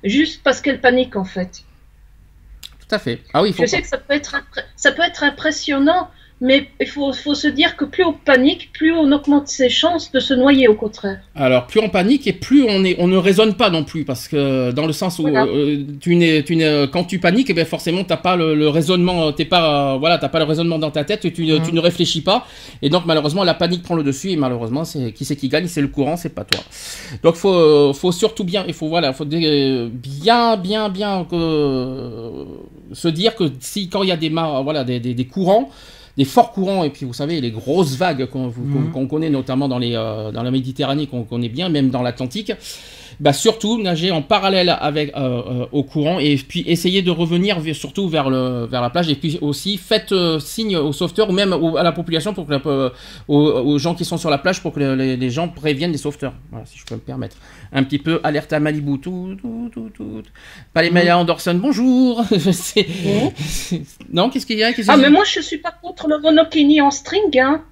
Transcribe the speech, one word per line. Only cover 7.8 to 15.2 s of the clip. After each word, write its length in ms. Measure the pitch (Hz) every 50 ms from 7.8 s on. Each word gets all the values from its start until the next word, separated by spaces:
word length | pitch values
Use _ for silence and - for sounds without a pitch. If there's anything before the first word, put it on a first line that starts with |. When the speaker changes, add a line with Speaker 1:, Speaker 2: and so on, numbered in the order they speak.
| 294
Speaker 1:
plus 220 | - - - 370
on 80 | 330 294
panique, 560 | - _ - 269 247 254 285 359 - - -
plus 220 | _ - 311 320 330
on 180 | 330 311 269
augmente 380 | 285 285 285 294 285 285 285 -
ses 180 | - - 262 247
chances 400 | 240 - - 330 349 320 - - -
de 80 | 262
se 120 | 247 - 269
noyer, 360 | 247 254 277 285 262 262 226
au 40 | 214
contraire. 460 | 214 226 208 - - - 196 196 190 - _ -
Speaker 2:
Alors, 320 | - 139 127 127 123 123
plus 140 | - - 214
on 80 | 220 202
panique 380 | 170 196 180 208 277 277 -
et 60 | 214 185
plus 300 | 185 - - 262 294 269
on 220 | 220 202 190 190
est, 100 | 185 180
on 100 | - 175
ne 100 | 180 185
raisonne 380 | 185 175 196 190 175 220 220 196
pas 140 | - 240 202
non 140 | 170 165 147
plus, 220 | - - 165 147
parce 240 | - 131 120 - -
que 420 | - 147 139 139 135 131 127 123
dans 160 | 123 127 151
le 60 | 160 151
sens 260 | - 202 185 170
où, 40 | -